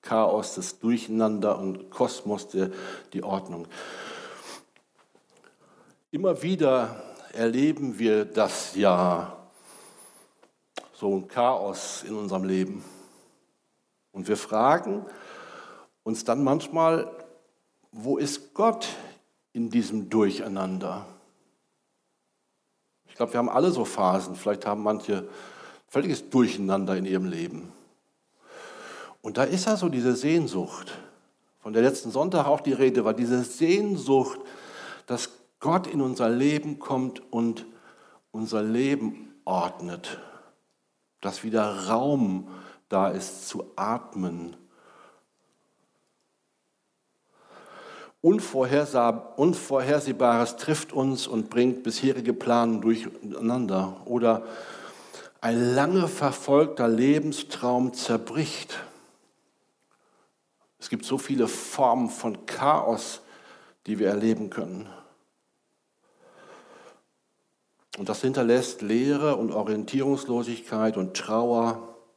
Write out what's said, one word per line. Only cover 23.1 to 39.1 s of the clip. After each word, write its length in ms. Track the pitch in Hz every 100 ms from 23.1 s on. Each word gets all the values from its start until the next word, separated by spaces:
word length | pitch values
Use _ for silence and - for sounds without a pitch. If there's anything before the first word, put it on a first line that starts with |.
glaube, 180 | - 120
wir 60 | 120
haben 100 | 123
alle 220 | 127 180
so 120 | 127
Phasen. 520 | 107 - 92 92 90
Vielleicht 300 | 90 104 101
haben 180 | 104 104
manche 440 | 107 107 - 98 92 - - - - - _
völliges 400 | 139 165 143 -
Durcheinander 680 | 127 117 101 95 98 92
in 100 | 95
ihrem 200 | 95 92
Leben. 480 | 92 80 85 80 85 - _ _ _ _ _ _ _ - - - - - - - 110
Und 80 |
da 80 | 104
ist 220 | 139 185
ja 100 | 220
so 140 | 208 175
diese 260 | 131 123
Sehnsucht, 840 | 123 143 165 131 92 85 - - - - _ _ _ _ _
von 140 | 110
der 80 | 110
letzten 300 | 127 135 120
Sonntag 340 | 123 175 180
auch 160 | 139 147
die 100 | 143
Rede 320 | 131 131 123
war, 100 | 117
diese 300 | 113 120 123
Sehnsucht, 960 | 120 - 165 202 208 180 127 135 131 - - - - - - -
dass 260 | - 123 - - _ _
Gott 260 | 147 180
in 140 | 180 151
unser 300 | 131 123 113
Leben 500 | 120 143 151 151 147
kommt 420 | - 131 131 127 -
und 360 | 117 117 113 - - - - _ _ _
unser 320 | 110 110 110
Leben 680 | 107 117 139 139 110